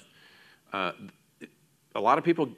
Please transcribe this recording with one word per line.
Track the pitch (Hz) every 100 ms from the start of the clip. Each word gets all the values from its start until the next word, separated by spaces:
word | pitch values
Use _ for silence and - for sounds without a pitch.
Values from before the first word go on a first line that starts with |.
| - _ - - - _ -
uh, | 98 90 - 98 _ _ _ - _ _ _ _
a | 110
lot | 107 147
of |
people | 165 165 135